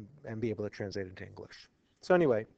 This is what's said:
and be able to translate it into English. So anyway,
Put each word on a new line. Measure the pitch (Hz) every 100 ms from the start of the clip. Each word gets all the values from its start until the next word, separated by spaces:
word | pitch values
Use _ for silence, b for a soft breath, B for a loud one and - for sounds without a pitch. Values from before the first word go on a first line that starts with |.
| 104 - 123
and | 110
be | 117
able | 107
to | 104
translate | - 104 101 92
it |
into | 92 98
English. | 98 - - - _ _ _
So | -
anyway, | 180 156 107 110